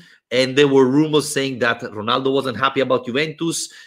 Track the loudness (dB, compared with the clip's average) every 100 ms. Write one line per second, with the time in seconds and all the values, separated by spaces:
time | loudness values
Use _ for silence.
0 | -18 _ -4 0 0 4 4 6 6 4
1 | 2 0 -2 -4 -4 -2 -2 -2 -6 -8
2 | -4 -2 0 -2 -2 -2 -2 0 0 -2
3 | -2 -4 -4 -4 -6 -6 -8 -14